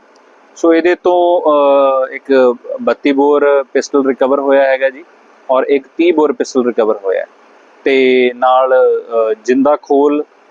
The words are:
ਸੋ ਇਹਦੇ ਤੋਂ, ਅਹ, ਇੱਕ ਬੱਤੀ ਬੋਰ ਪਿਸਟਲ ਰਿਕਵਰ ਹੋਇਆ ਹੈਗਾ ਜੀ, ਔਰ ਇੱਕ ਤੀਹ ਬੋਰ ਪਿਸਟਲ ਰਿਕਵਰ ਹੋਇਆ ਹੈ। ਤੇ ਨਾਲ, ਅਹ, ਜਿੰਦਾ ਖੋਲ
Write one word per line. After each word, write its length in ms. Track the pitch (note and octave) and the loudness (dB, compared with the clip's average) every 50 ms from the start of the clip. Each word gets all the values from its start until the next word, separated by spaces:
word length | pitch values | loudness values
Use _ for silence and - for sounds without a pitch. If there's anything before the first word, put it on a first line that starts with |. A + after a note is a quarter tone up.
| _ _ _ _ _ _ _ _ _ _ _ | _ _ _ _ _ _ _ _ _ _ _
ਸੋ 180 | - - E3 E3 | -2 0 2 2
ਇਹਦੇ 220 | E3 D#3 F3 F3+ | 2 2 0 -2
ਤੋਂ, 460 | - - F3+ F3+ F3+ F3 F3 F3 F3 | 0 0 0 0 2 2 0 0 0
ਅਹ, 720 | - D#3 D3 D3 C#3+ C#3 C#3 C#3 C3+ C3+ C3+ C3 C3 C3 C3 | 0 0 0 2 2 2 2 2 2 2 0 -2 -4 -6 -8
ਇੱਕ 400 | C3+ - - C3+ C3 B2+ B2 A#2+ B2 - - - C3 | -12 -4 0 2 2 2 2 0 -2 -8 -12 -12 -6
ਬੱਤੀ 300 | A#2+ A#2+ A#2 - - C#3+ | -4 -4 -4 -2 -2 -2
ਬੋਰ 540 | C#3 C3+ C#3+ D3 D3 C#3+ C#3+ C#3+ C#3+ C#3 C3+ - - | 0 2 2 2 2 2 2 2 0 0 -2 -2 -4
ਪਿਸਟਲ 340 | C3+ A#2+ - - C#3+ C3+ C3+ | -6 -4 -2 -2 -2 -2 -2
ਰਿਕਵਰ 320 | C3 - C#3 B2+ C#3 C#3+ | -2 -2 0 0 0 -2
ਹੋਇਆ 240 | C3+ C#3 C3+ C#3 C#3 | 0 0 2 2 2
ਹੈਗਾ 260 | C3+ C3 C3 C3+ C3+ | 0 0 -2 -2 -4
ਜੀ, 140 | C3 C#3 E3+ - _ _ _ _ _ _ _ - | -6 -8 -14 -20 _ _ _ _ _ _ _ -4
ਔਰ 120 | C3 C3 C3 | -2 -2 0
ਇੱਕ 240 | B2+ C#3+ C3+ C3+ - _ - | 0 -2 -2 -4 -6 _ -2
ਤੀਹ 160 | E3 F3 E3 | 0 0 2
ਬੋਰ 200 | D#3 D3+ C#3+ C3 | 2 0 -2 -2
ਪਿਸਟਲ 320 | - C3 - - C3+ A#2+ | -4 -8 -4 -2 -2 -2
ਰਿਕਵਰ 340 | B2 A2+ - A2+ G#2+ G#2+ G#2 G2 | -2 -2 0 -2 -2 -2 -4 -4
ਹੋਇਆ 160 | F#2+ F#2 F#2+ | -4 -4 -4
ਹੈ। 40 | F2 - _ _ _ _ _ _ _ _ _ _ - | -6 -10 _ _ _ _ _ _ _ _ _ _ -4
ਤੇ 460 | D3+ C3+ C3+ C3 B2+ B2+ B2+ B2 B2 B2 | -2 0 2 2 2 2 2 2 0 -2
ਨਾਲ, 400 | A#2+ B2+ B2+ B2+ B2+ C3 C3 C3 | -2 0 0 2 2 2 2 2
ਅਹ, 600 | B2+ B2+ A#2+ A#2 - - - A#2 A#2 A2+ A2 A2 A2 - | 2 2 2 0 -2 -4 -4 -4 -2 -2 -2 -4 -4 -4
ਜਿੰਦਾ 320 | B2 B2+ C3+ C3 C#3+ D3 C#3+ | -2 -2 0 2 0 0 -2
ਖੋਲ 420 | - - D3 C#3 C#3+ D3 D3 D3 D3 - _ _ _ _ | -2 -2 0 0 2 0 0 -2 -6 -8 _ _ _ _